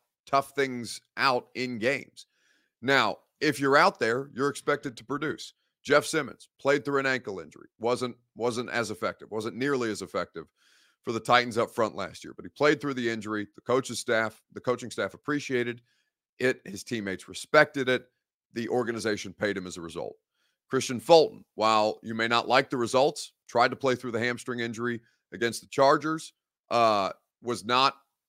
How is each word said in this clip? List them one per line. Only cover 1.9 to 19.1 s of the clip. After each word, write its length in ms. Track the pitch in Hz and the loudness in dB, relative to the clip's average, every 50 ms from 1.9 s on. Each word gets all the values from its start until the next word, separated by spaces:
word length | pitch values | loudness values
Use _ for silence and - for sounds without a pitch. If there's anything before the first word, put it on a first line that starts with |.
| 139 123 - - _ - - _ _ _ _ _ _ _ _ _ _ _ | -2 -2 -6 -12 _ -20 -20 _ _ _ _ _ _ _ _ _ _ _
Now, 380 | 113 127 139 131 117 104 - - _ _ _ _ | 0 2 4 4 4 2 0 -6 _ _ _ _
if 180 | - 156 131 127 | -2 0 0 0
you're 180 | 139 135 135 | 2 4 6
out 220 | 147 170 196 202 - | 6 6 6 4 2
there, 320 | 120 110 117 131 139 143 - | 0 0 0 -2 -4 -8 -6
you're 140 | 113 135 143 | -4 -4 -4
expected 480 | 131 - - - 143 143 - 143 113 | -4 -4 -4 -4 -4 -4 -4 -10 -12
to 80 | - 113 | -12 -8
produce. 500 | 110 139 143 156 147 - - - - - _ _ _ _ _ | -8 -6 -4 -4 -6 -6 -8 -12 -18 -20 _ _ _ _ _
Jeff 240 | - 123 139 147 143 | 0 2 2 2 2
Simmons 420 | - - 156 139 110 - - - _ _ _ | 2 -2 -4 -4 -4 -10 -18 -20 _ _ _
played 260 | - 139 143 147 - | 0 2 2 2 0
through 160 | 143 143 139 | -2 -2 0
an 60 | 135 | 0
ankle 340 | 135 131 123 - 110 98 90 | 0 -2 -2 -4 -8 -10 -10
injury, 280 | 78 73 - - - _ _ _ | -12 -14 -18 -20 -20 _ _ _
wasn't, 380 | 107 117 123 117 127 123 113 - _ _ _ | -2 -2 -2 -2 -2 -6 -8 -12 _ _ _
wasn't 340 | 107 110 120 113 120 123 - | -4 -4 -2 -2 -4 -6 -4
as 200 | - 120 117 98 | -4 -4 -2 -4
effective, 400 | 104 - 113 92 87 - - - | -6 -4 -4 -6 -6 -8 -12 -10
wasn't 260 | 101 110 107 113 82 | -8 -6 -6 -6 -6
nearly 340 | 113 131 143 143 131 120 110 | -4 -2 -2 0 0 -2 -2
as 100 | 104 87 | -4 -6
effective 460 | 95 85 - 95 87 - - 82 76 - _ _ _ _ _ _ _ _ _ _ | -8 -6 -6 -6 -6 -6 -10 -14 -16 -16 _ _ _ _ _ _ _ _ _ _
for 100 | _ 127 | _ -6
the 80 | 117 110 | -6 -4
Titans 380 | - - 123 123 120 123 104 113 | 2 4 4 4 4 2 0 -2
up 120 | 110 - | -2 0
front 240 | - - 113 101 - | 0 -2 -2 -2 -2
last 300 | 95 95 82 - - - | -6 -10 -10 -10 -14 -16
year, 80 | 78 - | -16 -16
but 120 | - - | -16 -18
he 20 | 90 | -16
played 320 | - - 143 151 151 - | -4 2 2 2 2 2
through 140 | 147 143 135 | -2 -6 -4
the 160 | 127 120 117 | -4 -4 -4
injury. 360 | 117 113 101 107 107 107 104 - _ | -4 -4 -6 -6 -6 -6 -6 -8 _
The 60 | - | -10
coach's 380 | _ - 123 131 131 - 120 - | _ 0 0 0 0 -4 -8 -8
staff, 440 | - - 117 110 113 107 - _ _ _ | -2 0 0 0 0 -2 -6 _ _ _
the 80 | _ 104 | _ -6
coaching 300 | - 127 123 113 127 110 | -4 -2 -2 -2 -6 -8
staff 220 | - - 104 95 | -6 -4 -4 -6
appreciated 680 | - - _ - 147 147 - - 135 120 120 120 120 120 _ _ _ _ _ _ _ _ _ _ _ - | -6 -8 _ -4 -4 -4 -4 -2 -2 -2 -2 -2 -6 -10 _ _ _ _ _ _ _ _ _ _ _ -2
it. 240 | - 131 123 - - | 0 0 0 -2 -8
His 180 | 98 98 98 | -14 -14 -14
teammates 460 | - - 123 113 101 98 92 90 - - | -10 -8 -6 -6 -4 -6 -8 -8 -10 -14
respected 640 | 90 - - - - 151 151 - - 139 127 127 | -14 -14 -4 4 4 6 6 4 2 -2 0 0
it. 160 | 127 120 - _ _ _ _ _ _ _ _ _ _ | 0 0 -2 _ _ _ _ _ _ _ _ _ _
The 160 | 113 117 - | -8 -4 -2
organization 640 | - 127 120 113 117 113 101 110 | -2 0 0 -2 -4 -4 -2 -2